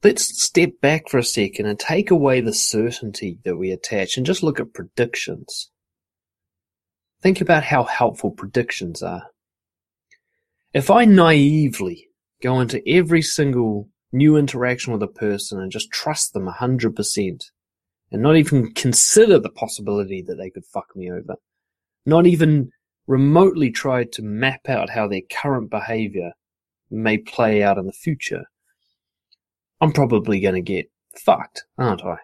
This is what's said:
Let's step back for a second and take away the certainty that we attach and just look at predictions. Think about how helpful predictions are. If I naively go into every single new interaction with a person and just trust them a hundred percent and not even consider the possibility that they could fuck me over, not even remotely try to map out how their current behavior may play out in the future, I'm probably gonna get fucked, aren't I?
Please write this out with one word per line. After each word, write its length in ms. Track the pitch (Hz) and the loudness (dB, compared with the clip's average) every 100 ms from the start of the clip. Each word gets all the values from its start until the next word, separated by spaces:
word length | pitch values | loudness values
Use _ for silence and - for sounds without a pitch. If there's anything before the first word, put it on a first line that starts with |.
Let's 380 | 202 208 - - | 4 2 -4 -4
step 400 | - - 175 - | -2 0 0 0
back 260 | 139 156 - | 0 0 0
for 100 | 135 | -2
a 60 | |
second 440 | 117 - 98 - 104 | -2 -2 -4 -4 -6
and 120 | 104 | -6
take 320 | - 160 208 | -4 -2 2
away 300 | 175 139 131 | 2 4 2
the 120 | 117 | 0
certainty 880 | 104 - 110 117 117 110 98 101 85 - | -2 -2 -2 -2 -4 -12 -10 -10 -10 -8
that 100 | 87 | -6
we 160 | 92 | -4
attach 460 | 92 - 107 95 - | -6 -6 -6 -4 -4
and 80 | 131 | -2
just 180 | 185 | -2
look 160 | 160 143 | -2 -4
at 140 | 120 | -8
predictions. 960 | - 90 - 120 - - - - - - _ _ _ _ _ _ _ _ _ _ _ _ _ _ _ | -10 -14 -4 -4 -4 -10 -12 -14 -14 -16 _ _ _ _ _ _ _ _ _ _ _ _ _ _ _
Think 180 | 185 190 | 0 0
about 240 | - 165 | 4 2
how 200 | 147 143 | 4 0
helpful 480 | 123 - 120 120 101 | 0 0 -2 0 -8
predictions 720 | - 98 127 117 - 90 80 | -8 -6 -4 -4 -6 -8 -10
are. 260 | 90 90 - _ _ _ _ _ _ _ _ _ _ _ _ _ _ | -10 -10 -14 _ _ _ _ _ _ _ _ _ _ _ _ _ _
If 160 | 147 135 | -4 4
I 160 | 220 240 | 6 8
naively 1040 | 196 165 151 143 156 147 110 92 85 _ _ _ _ | 8 8 6 6 4 0 -2 -8 -10 _ _ _ _
go 180 | 127 127 | -2 0
into 280 | 123 120 - | 0 -4 2
every 340 | 165 165 170 | 2 4 2
single 680 | 156 - 143 123 117 104 104 _ _ | 0 -2 0 0 0 -2 -8 _ _
new 240 | 127 147 151 | 2 4 6
interaction 560 | 143 127 123 123 - | 2 -2 -2 -2 -4
with 120 | 113 | -4
a 40 | 101 | -6
person 520 | - 107 101 - 101 | -4 -4 -4 -6 -10
and 120 | 95 | -8
just 200 | 107 - | -10 -10
trust 420 | - - 151 - | -8 -6 -4 -4
them 140 | 104 92 | -6 -8
a 40 | |
hundred 440 | - 123 127 113 - | -6 -2 0 -2 -4
percent 560 | 104 - 98 76 - _ _ _ _ _ _ | -6 -4 -6 -6 -16 _ _ _ _ _ _
and 120 | 110 | -2
not 120 | 131 160 | 4 4
even 380 | 151 143 113 | 4 2 0
consider 640 | - 131 120 - - 226 165 | -2 -2 0 2 4 6 6
the 140 | 107 | 2
possibility 720 | - 113 - 104 101 98 95 | -10 -10 -8 -4 -4 -4 -8
that 100 | 90 | -10
they 160 | 90 92 | -12 -12
could 160 | 92 87 | -14 -14
fuck 220 | 101 - 95 | -14 -14 -14
me 160 | 90 | -12
over, 240 | 90 82 - _ _ _ _ _ _ - | -12 -12 -16 _ _ _ _ _ _ 2
not 180 | 160 175 | 4 6
even 460 | 170 160 151 131 _ _ _ - | 4 4 2 0 _ _ _ -2
remotely 640 | 131 139 160 190 175 139 | 2 4 6 4 4 -2
try 340 | 113 147 127 | -2 -2 -2
to 200 | 120 - | -4 -8
map 440 | 107 107 131 135 - | -8 -2 -2 -4 -6
out 220 | 123 - | -4 -4
how 180 | 117 107 | -4 -2
their 140 | 98 - | -4 -8
current 380 | - 143 131 107 | -8 -4 -4 -4
behavior 640 | 110 - 113 110 98 85 - _ _ _ _ _ | -8 -6 -6 -6 -6 -10 -12 _ _ _ _ _
may 300 | 110 110 107 | -4 -2 -2
play 420 | 110 - 117 107 | -4 -2 0 2
out 160 | 101 98 | 2 0
in 80 | 95 | -4
the 60 | |
future, 540 | - - 143 - 90 - _ _ _ _ _ _ _ _ _ _ _ _ _ | -8 -6 -6 -6 -10 -12 _ _ _ _ _ _ _ _ _ _ _ _ _
I'm 120 | 160 | 0
probably 480 | 147 131 113 95 101 | 2 2 2 0 0
gonna 220 | 98 92 | 0 -2
get 300 | 90 92 - _ _ - | -4 -6 -8 _ _ -6
fucked, 500 | - - - - - - | 0 0 0 -16 -20 -4
aren't 260 | 127 92 | -4 -2
I? 140 | 90 82 | -6 -12